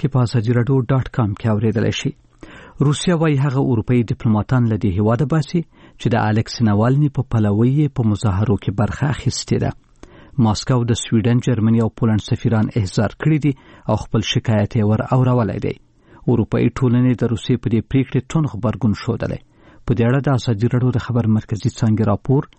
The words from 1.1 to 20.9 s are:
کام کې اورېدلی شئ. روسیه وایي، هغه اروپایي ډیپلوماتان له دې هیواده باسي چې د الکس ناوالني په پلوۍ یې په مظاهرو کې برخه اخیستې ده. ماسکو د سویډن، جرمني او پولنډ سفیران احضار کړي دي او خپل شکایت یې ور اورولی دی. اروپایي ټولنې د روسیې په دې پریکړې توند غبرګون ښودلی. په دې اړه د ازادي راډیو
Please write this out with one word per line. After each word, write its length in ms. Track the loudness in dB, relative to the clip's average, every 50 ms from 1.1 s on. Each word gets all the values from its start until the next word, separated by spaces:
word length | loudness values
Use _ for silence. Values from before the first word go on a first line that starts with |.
| -2
کام 160 | -2 -2 -2 -2 -2
کې 60 | -2 0
اورېدلی 380 | 0 0 0 0 0 0 0 -2 -2
شئ. 160 | -2 -6 -8 -8 _ _ _ _ -20 -20 -20 -20 -20 -20 -12 -4 0 0
روسیه 300 | 0 0 0 0 0 0 2
وایي، 140 | 2 2 2 2
هغه 240 | 0 0 0 0 0 0
اروپایي 340 | 0 0 0 2 2 0 2 0
ډیپلوماتان 520 | -4 -2 0 2 2 2 2 0 2 2 2 2
له 60 | 0 0
دې 80 | -2 -2 0 0
هیواده 280 | 0 2 2 0 0 0
باسي 280 | 0 -2 -2 0 -2 -4 -4 _ _ -20 -20 -20 -14 -6
چې 60 | -4 -2 0
د 20 | 0 0 0
الکس 280 | 0 0 -2 -2 -2 0 2 2
ناوالني 420 | 2 2 2 2 2 2 2 0 0 -4
په 40 | -6 -2 0
پلوۍ 380 | 0 2 2 2 2 2 2 2 2
یې 80 | 0 0 0 0
په 140 | 0 0
مظاهرو 440 | 0 0 0 -2 0 0 0 0 0 0
کې 80 | -2 -4 -2 -2
برخه 300 | -2 -2 -2 -2 -2 -4 -2
اخیستې 400 | -2 -4 -4 -4 -4 -4 -4 -2 -2 -2
ده. 60 | -4 -6 -8 _ _ _ -20 -20 -20 -20 -20 -20 -8 -2 0 2
ماسکو 340 | 2 2 0 -2 0 0 0 2 0
د 80 | -2 -2
سویډن، 420 | -2 -2 0 0 2 2 0 0 0 0
جرمني 360 | 0 2 2 2 2 2 0
او 60 | 0 -2 -2
پولنډ 220 | 0 0 0 0 -2 -2
سفیران 420 | -4 -2 0 0 0 0 0 0
احضار 460 | -2 -2 -4 -2 -2 -2 -2 -2 -2 -2
کړي 180 | 0 0 0 2 0
دي 80 | -2 -2 -4 -10 -20 -20 -12 -4 -2
او 100 | -2 -2 -2
خپل 200 | -2 -2 -2 -2 0
شکایت 380 | -2 -2 0 0 0 2 0 0 0 0
یې 60 | 2 2
ور 120 | 0 0 0 0 2 2
اورولی 420 | 2 2 2 2 0 0 -4 -4 -4 -6
دی. 80 | -6 -8 _ _ _ _ _ _ -18 -6 -2 0
اروپایي 360 | 2 2 2 0 0 0 0 0 0 0
ټولنې 340 | 0 2 2 4 4 2 2 0
د 120 | 0 -2 -2
روسیې 200 | -4 -2 -2 -2 -2
په 60 | 0 0
دې 80 | -2 -2 -2 0
پریکړې 300 | 0 0 0 0 -2 -4 -4 0
توند 240 | -2 0 0 -2 -4
غبرګون 420 | -4 -4 -4 -4 0 0 0 0 0 -2
ښودلی. 360 | -6 -4 -4 -4 -6 -8 -10 -12 _ _ _ -20 -20 -20 -12 -4
په 60 | -2 0
دې 100 | 2 2 2
اړه 120 | 2 2 2
د 40 | 0 0 0
ازادي 260 | 0 -2 -2 0 0 0 0
راډیو 240 | 2 0 2